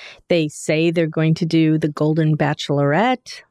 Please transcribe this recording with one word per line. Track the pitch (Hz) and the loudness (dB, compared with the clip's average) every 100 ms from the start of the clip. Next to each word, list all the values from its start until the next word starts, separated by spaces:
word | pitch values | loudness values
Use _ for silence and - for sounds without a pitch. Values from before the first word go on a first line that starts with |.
| - - - | -20 -20 -2
They | 175 151 | 0 0
say | - - 156 170 | -4 -2 0 2
they're | 170 156 | 0 -2
going | 160 160 160 | 0 0 0
to | 165 | 0
do | 160 156 156 | 2 2 2
The | 156 | -2
Golden | - 156 160 156 151 | 0 0 2 2 2
Bachelorette, | 147 151 - 143 143 156 247 247 - - - | 0 -2 -2 0 2 2 0 -2 -8 -20 -20